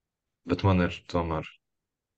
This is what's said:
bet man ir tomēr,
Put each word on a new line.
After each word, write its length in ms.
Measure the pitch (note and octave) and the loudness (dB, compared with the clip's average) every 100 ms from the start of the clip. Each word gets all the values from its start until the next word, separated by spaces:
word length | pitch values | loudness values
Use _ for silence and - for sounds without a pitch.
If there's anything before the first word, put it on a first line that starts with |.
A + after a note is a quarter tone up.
| _ _ _ _ - | _ _ _ _ -6
bet 160 | - | 0
man 160 | G2 F#2 | 4 4
ir 140 | E2+ - | 2 -4
tomēr, 420 | - F2 E2 D#2 - - _ _ _ _ _ | -6 -4 -2 -6 -8 -18 _ _ _ _ _